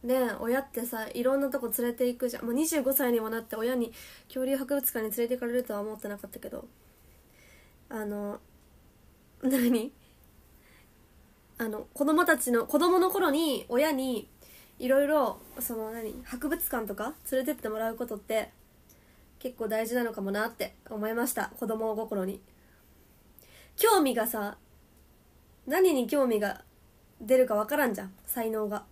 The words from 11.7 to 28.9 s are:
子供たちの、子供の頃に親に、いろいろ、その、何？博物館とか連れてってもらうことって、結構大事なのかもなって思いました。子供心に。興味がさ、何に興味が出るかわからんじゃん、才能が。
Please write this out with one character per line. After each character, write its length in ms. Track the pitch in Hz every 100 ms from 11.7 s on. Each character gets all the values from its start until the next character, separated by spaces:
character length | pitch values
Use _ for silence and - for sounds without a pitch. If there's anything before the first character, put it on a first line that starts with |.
| 214 -
子 100 | -
供 200 | 285 311
た 120 | 349 311
ち 140 | -
の、 160 | 240 -
子 140 | 294
供 180 | 339 359
の 120 | 370
頃 200 | 392 359
に 340 | 285 330 247 -
親 240 | 240 311
に、 360 | 269 262 233 - - - - - -
い 80 | 247
ろ 160 | 269
い 20 | 285
ろ、 340 | 302 240 - - -
そ 160 | 247 226
の、 160 | 220
何？ 280 | 233 220 254
博 240 | - 247 294
物 200 | 330 -
館 180 | 247 214
と 80 | 196
か 180 | 220 311 -
連 140 | 262
れ 100 | 262
て 40 | 294
っ 40 |
て 60 | 220
も 100 | 214
ら 140 | 226
う 40 | 226
こ 100 | 247
と 100 | 208
っ 20 |
て、 320 | - 220 - - - _ _ - _ - - -
結 160 | 262 247
構 120 | 220
大 180 | 220 226
事 80 |
な 80 | 247
の 100 | 233
か 80 | 220
も 120 | 196
な 140 | 202 226
っ 40 |
て 240 | - 208 - -
思 160 | 214 214
い 80 |
ま 100 | 226 220
し 60 |
た。 200 | - 196 -
子 60 | 226
供 280 | 220 226
心 300 | 214 220 202
に。 180 | 185 - - - - - - - - - - - - - - -
興 260 | 427 403
味 120 | 277
が 120 | 240 220
さ、 320 | 220 202 - _ - - - - - _ - _ -
何 300 | - 311 381
に 140 | 285 233
興 180 | 294 254
味 140 | 220
が 240 | 208 - - _ - _ _ _
出 180 | 214 254
る 80 | 254
か 80 |
わ 100 | 208 214
か 100 | 294
ら 100 | 262
ん 80 |
じ 60 | 202
ゃ 60 | 190
ん、 60 | - -
才 240 | - 220
能 180 | 220 214
が。 160 | 202 -